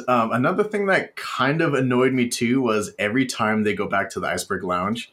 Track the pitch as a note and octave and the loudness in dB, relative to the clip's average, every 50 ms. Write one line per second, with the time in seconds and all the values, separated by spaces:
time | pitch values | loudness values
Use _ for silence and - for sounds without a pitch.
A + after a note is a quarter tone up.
0 | - - B2+ A#2+ A2+ A2+ A2 B2 B2+ D#3 F#3 - G#3 G#3 G#3 G#3 G3+ G3 F#3+ D#3 | 0 2 2 2 2 2 0 0 2 2 2 0 -2 -2 0 -4 0 2 0 0
1 | B2 - _ - - - - - B2+ C3 C#3+ D#3+ E3 D#3+ C#3+ D#3+ C3 B2+ B2+ B2 | 0 -4 _ -12 -12 -10 -4 0 0 0 2 2 0 0 2 0 0 2 4 4
2 | B2+ C3 C3 C3 B2 A#2+ - - B2 A#2 B2 C3+ C3 A#2+ G#2+ G#2+ G#2 G#2 - - | 4 4 4 2 0 0 0 -2 0 0 2 2 2 2 0 0 0 -4 -4 -4
3 | G2 G#2 G#2 C3 C3+ C3 - - A#2 G#2+ A2 G#2+ G#2+ G#2 G2+ G2 G#2 F#2+ G2 G2 | -2 0 2 0 0 0 0 -2 0 0 2 2 2 0 0 0 -2 -2 0 -2
4 | G2 G2 - G2+ F2+ C#2 E2 F2+ - - G2+ F#2 G2 F#2 F2+ F2+ F2+ G2+ A2 A#2+ | -2 -2 -4 -6 -4 -2 -4 -4 -4 -4 -6 -6 -2 -2 -2 0 0 -2 -2 -4
5 | - - | -6 -12